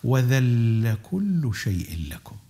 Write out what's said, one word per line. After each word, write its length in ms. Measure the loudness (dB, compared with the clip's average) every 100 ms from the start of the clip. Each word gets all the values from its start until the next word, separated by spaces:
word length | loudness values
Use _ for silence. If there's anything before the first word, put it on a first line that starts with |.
"وذل 920 | 2 2 4 2 4 4 4 2 2 -2
كل 480 | -4 -4 0 0 0 -4
شيء 440 | -2 -2 -4 -6 -8
لكم". 280 | -10 -16 -20 -20